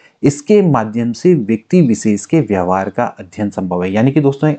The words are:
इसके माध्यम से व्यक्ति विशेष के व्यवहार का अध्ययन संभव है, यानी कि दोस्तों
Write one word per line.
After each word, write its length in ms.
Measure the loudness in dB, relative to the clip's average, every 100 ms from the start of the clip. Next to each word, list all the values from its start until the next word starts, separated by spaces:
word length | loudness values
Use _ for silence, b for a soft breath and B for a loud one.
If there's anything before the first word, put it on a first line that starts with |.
| b b
इसके 380 | -2 -2 2 2
माध्यम 500 | 4 2 -2 -4 -4
से 220 | -2 2
व्यक्ति 460 | 2 0 -4 0 2
विशेष 460 | 2 2 0 -2 0
के 140 | -2
व्यवहार 500 | 0 -2 0 -2 -2
का 140 | -4
अध्ययन 460 | -6 -6 -16 -6 -6
संभव 320 | -4 -6 -4
है, 60 | -2
यानी 200 | 0 2
कि 80 | 2
दोस्तों 300 | 0 0 -2